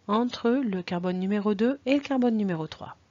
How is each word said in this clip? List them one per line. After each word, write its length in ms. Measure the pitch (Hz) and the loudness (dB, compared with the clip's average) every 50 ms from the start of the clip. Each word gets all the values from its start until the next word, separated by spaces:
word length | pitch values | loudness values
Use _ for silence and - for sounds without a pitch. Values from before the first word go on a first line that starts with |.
| _ - | _ 0
entre 420 | 208 220 247 247 - - - 233 | 0 0 0 0 -2 -2 0 2
le 320 | 240 277 269 220 190 185 | 2 2 0 0 -2 -4
carbone 360 | 175 - 185 175 180 180 185 185 | -4 -4 -4 -2 -2 -2 -2 0
numéro 360 | 185 190 208 208 196 214 214 | 0 0 0 0 0 0 2
deux 260 | 190 226 247 277 277 - | 2 2 0 0 0 0
et 80 | 254 277 | 0 0
le 60 | 285 | 0
carbone 360 | 277 - 277 254 247 240 220 | 0 0 0 2 2 2 2
numéro 300 | 214 208 190 175 160 156 | 2 0 0 -2 -2 -4
trois. 320 | 160 - - - - - - _ _ | -6 -10 -12 -14 -14 -16 -18 _ _